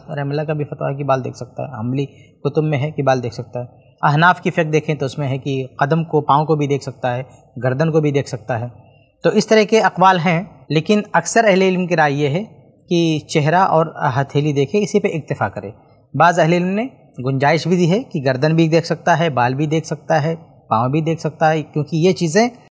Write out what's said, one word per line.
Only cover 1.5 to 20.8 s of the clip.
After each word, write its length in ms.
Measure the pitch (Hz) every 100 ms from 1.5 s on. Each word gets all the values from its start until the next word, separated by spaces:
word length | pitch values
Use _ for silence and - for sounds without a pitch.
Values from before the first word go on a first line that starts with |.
| -
है, 160 | 131 120
हम्बली 260 | 117 135 139 - - _
कुतुब 200 | 156 156
में 140 | 156 143
है 140 | 147
कि 120 | 151
बाल 180 | 135 127
देख 120 | 120
सकता 260 | - 120 123
है। 60 | 123 - _ _
अहनाफ 360 | 160 147 175 180
की 100 | 185
फ़िक़्ह 220 | 175 156
देखें 260 | 151 156 147
तो 80 | 135
उसमें 220 | - 139
है 100 | 135
कि 400 | 143 135 131 -
कदम 240 | 143 160
को, 180 | 165 156
पाँव 240 | - 143 156
को 100 | 151
भी 120 | 143
देख 140 | 143
सकता 300 | - - 127
है, 140 | 123 135 - _ -
गर्दन 320 | 127 131 160
को 120 | 156
भी 100 | 147
देख 160 | 139 -
सकता 300 | 127 - 117
है। 140 | 120 - - _ _ _
तो 80 | 165
इस 180 | 208 -
तरह 140 | 220
के 160 | 208 220
अक़वाल 400 | 190 175 185 185
हैं, 460 | 160 165 208 - -
लेकिन 320 | 151 156 214 208 170
अक्सर 300 | 165 233 220
अहले 220 | 185 190
इल्म 200 | 180 180
की 80 | 170
राय 180 | 151
ये 140 | 143 147
है 160 | 160 220 - - _ -
कि 380 | 175 165 151 -
चेहरा 360 | 165 143 175 196
और 280 | 160 160 -
हथेली 500 | 156 127 139 143 151
देखे, 240 | 139 139 208
इसी 220 | 208 208
पे 100 | 202
इक्तफ़ा 380 | 160 - - 104
करे। 240 | 101 101 - _ _ _ 135
बाज़ 260 | 170 175
अहले 160 | 160 175
इल्म 100 | 180
ने 220 | 202 262 - _ -
गुंजाइश 460 | 127 135 139 160 160
भी 100 | 180
दी 100 | 170
है 120 | 196
कि 200 | 262 160
गर्दन 340 | 131 127 156
भी 140 | 160 165
देख 180 | 165 160
सकता 300 | 160 - 156
है, 140 | 170
बाल 240 | 123 120
भी 140 | 131 156
देख 180 | 160 151
सकता 340 | 147 - 160
है, 160 | 156 165
पाँव 500 | - _ _ 110